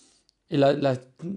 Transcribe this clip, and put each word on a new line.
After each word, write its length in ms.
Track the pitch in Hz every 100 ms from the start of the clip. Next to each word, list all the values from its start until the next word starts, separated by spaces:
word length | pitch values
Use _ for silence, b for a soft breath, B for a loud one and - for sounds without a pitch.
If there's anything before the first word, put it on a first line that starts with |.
| b b b _ -
Et 60 | 147
la, 160 | 139
la, 220 | 147 139 123 - _ 170